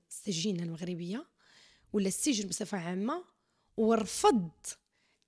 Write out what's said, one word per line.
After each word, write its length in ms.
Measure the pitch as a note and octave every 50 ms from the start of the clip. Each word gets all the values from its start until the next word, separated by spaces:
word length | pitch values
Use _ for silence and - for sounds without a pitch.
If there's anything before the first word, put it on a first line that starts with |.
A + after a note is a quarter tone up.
| _ _
السجينة 520 | - - - G#3 F3+ D#3+ E3 G#3+ F#3+ E3+ E3+
المغربية 640 | E3+ E3 D#3 F3+ F3 F3+ E3 F3 E3+ G3+ C4 E4+ - _ _ _ _ - - - - _ _ _ _ -
ولا 160 | G#3+ G3 F#3+
السجن 400 | - - - D4+ C4 G#3 G#3 F3+
بصفة 300 | - - G#3+ - G#3 F#3
عامة، 460 | E3 E3+ F3+ F#3 G3+ A#3+ D#4 F4+ F4+ - _ _ _ _ _ _ _ _ _
ورفضت 1000 | - A3 A3 A3+ A3 G#3+ - - - - G#4 C#4+ G#3+ F3 D#3+ - _ - - - - _ _ _ _ _ _ _ _ _